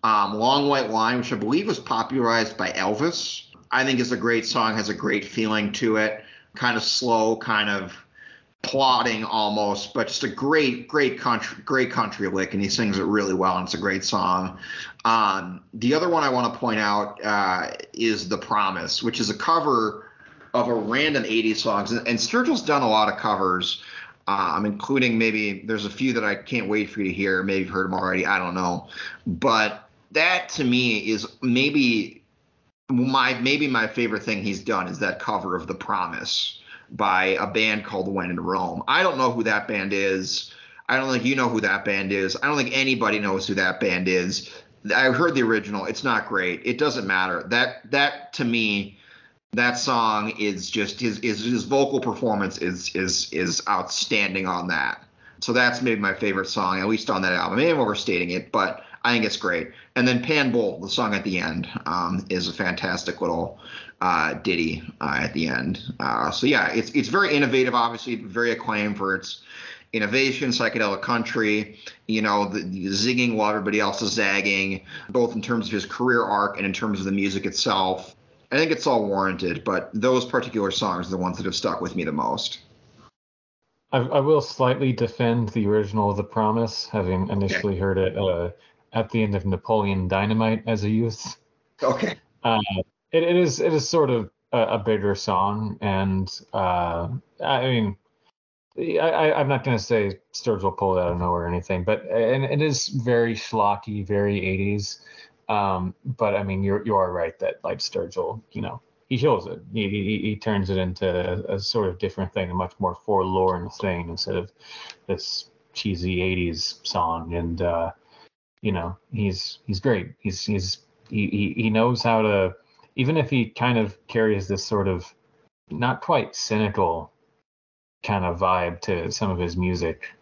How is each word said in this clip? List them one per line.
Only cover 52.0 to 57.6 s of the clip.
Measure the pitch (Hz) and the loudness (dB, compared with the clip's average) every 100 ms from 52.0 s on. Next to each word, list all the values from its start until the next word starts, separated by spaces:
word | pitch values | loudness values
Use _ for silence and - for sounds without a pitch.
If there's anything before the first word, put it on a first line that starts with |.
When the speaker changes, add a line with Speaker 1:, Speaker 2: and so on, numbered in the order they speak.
Speaker 1:
performance | 120 104 123 104 95 - | -2 -2 0 0 -2 -2
is, | 87 90 - | -4 -4 -6
is, | - 92 92 - | -4 -2 -2 -2
is | - 90 82 - | -2 -2 -2 -2
outstanding | 98 90 - - 107 101 95 92 | -2 -2 -4 -2 0 0 -2 -2
on | 90 87 | -2 -2
that. | 82 65 - - _ - - | -2 -2 -4 -12 _ -20 -10
So | - | 0
that's | 120 123 120 | 4 4 2
maybe | 127 110 | 0 2
my | 101 | 0
favorite | 95 107 95 95 | 0 0 0 -2
song, | - 92 95 | 0 0 0
at | 95 | 0
least | 110 - | 0 0
on | 98 | 0
that | 92 | 2
album. | 90 87 | 2 0
Maybe | 101 | 2